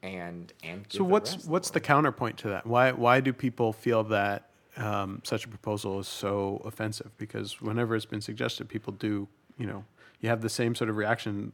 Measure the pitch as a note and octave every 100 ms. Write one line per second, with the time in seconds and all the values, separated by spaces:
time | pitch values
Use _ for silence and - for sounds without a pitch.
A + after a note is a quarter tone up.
0 | F#2+ F#2 F2 F2 E2+ - D#2+ F#2 G2+ -
1 | F#3 G#3 G#3 F#3 D#3 F3 - D#3+ - C#3+
2 | D3+ - A#2 - A2 F#2+ A2+ A#2+ B2+ B2+
3 | A#2+ C3 C3 B2+ C3 A#2 A2+ G#2+ A#2+ A2+
4 | G#2+ G#2 G2+ G2+ - _ _ - A2 G#2
5 | G2 G2 - A2+ A#2 G#2+ G#2+ G#2 G2+ G2
6 | F#2+ - G2 G2+ G2 G#2 A2+ - G#2+ G#2+
7 | - - A2+ - G2+ - A2+ A2+ A#2 A2
8 | - G#2 G#2+ G#2+ A#2+ - - G#2+ - G2
9 | G#2+ G#2 G2+ _ _ - G#2+ G2+ G#2+ _
10 | - _ A2+ A#2 A2+ - A#2 A#2 A2 G#2+
11 | G#2 A#2 A2 G2+ G#2+